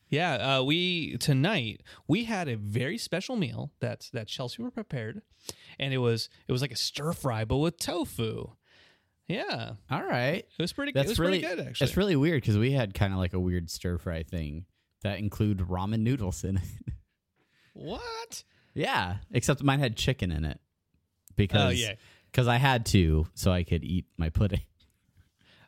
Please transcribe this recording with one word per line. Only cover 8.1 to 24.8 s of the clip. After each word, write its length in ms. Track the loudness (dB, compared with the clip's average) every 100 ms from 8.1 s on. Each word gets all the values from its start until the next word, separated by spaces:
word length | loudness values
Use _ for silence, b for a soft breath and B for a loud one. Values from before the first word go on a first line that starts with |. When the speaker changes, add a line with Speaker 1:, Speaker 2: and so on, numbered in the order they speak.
| -2 -2 -4 -8 -14 b b b b b b -8
Speaker 1:
Yeah. 440 | -6 -4 -6 -8 -10 -6
Speaker 2:
All 140 | -4
right. 420 | -2 0 0 -2 -6
Speaker 1:
It 160 | -6
was 100 | -6
pretty, 180 | -4 -2
Speaker 2:
That's 160 | 0 0
Speaker 1:
it 40 |
was 60 | 2
Speaker 2:
really, 220 | 2 2
Speaker 1:
pretty 140 | -2 -6
good, 120 | -6
actually. 200 | -2 0
Speaker 2:
it's 100 | 2
really 180 | 2 4
weird 280 | 4 2
'cause 140 | 2 4
we 140 | 4
had 220 | 2 0
kinda, 240 | 0 0 2
like, 160 | 0
a 60 | 0
weird 300 | 0 0 -2
stir 260 | -6 -4 -4
fry 240 | -4 -6
thing 420 | -6 -6 -6 -8 -12 _ _ _
that 160 | -6 -4
included 460 | -4 0 0 0 -2
ramen 320 | -2 -2 0
noodles 420 | 0 0 -2 -4
in 140 | -2 -2
it. 60 |
<laughs> 300 | -2 -8 -10 -12 _ _ _ _ b b b
Speaker 1:
What? 720 | -14 -10 -8 -8 -10 -10 -14 -16 b b
Speaker 2:
Yeah, 440 | -6 -2 0 0 -4 -4
except 320 | -2 0 2
mine 160 | 2 2
had 180 | 2 0
chicken 340 | -2 0 0
in 140 | -2 -4
it 140 | -6 _ _ _ _ _ _ -6 2
because, 260 | 4 6 4
Speaker 1:
Oh, 20 |
yeah. 260 | 4 0 -4 b b b
Speaker 2:
'cause 160 | 2 4
I 100 | 6
had 280 | 6 4 6
to 400 | 6 8 6 2
so 180 | 0 2
I 120 | 2
could 200 | 2 0
eat 220 | 0 -4 -4 -2
my 120 | 0
pudding. 320 | 2 2 0 -6 _